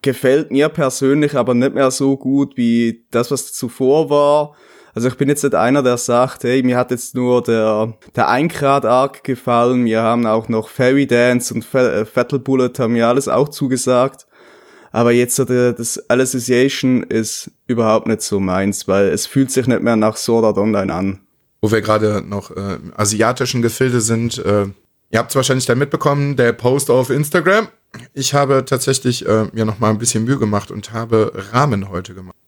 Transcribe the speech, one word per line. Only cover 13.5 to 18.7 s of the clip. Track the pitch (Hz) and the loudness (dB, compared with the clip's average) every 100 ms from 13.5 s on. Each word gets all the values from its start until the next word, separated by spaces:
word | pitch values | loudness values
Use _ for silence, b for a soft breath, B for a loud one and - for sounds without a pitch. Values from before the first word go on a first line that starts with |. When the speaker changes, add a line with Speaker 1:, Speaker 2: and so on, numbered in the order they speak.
| - 135 127 123 123 135 - _ B B B B B B | -2 -4 -2 0 2 0 -4 _ B B B B B B
Speaker 1:
Aber | - 120 | 0 2
jetzt | 120 123 - | 4 2 0
so | |
der, | 123 123 123 | 0 2 2
das | 120 117 - - | 0 -8 -10 -2
Alicization | 123 127 127 123 123 135 - 131 127 | 0 0 -2 0 2 2 2 0 0
ist | - - 107 - - _ - | 0 -2 -2 -8 -14 _ -6
überhaupt | 117 110 110 113 | -2 2 2 0
nicht | 110 | -4
so | - 101 | -2 -2
meins, | 95 92 98 | 0 0 -2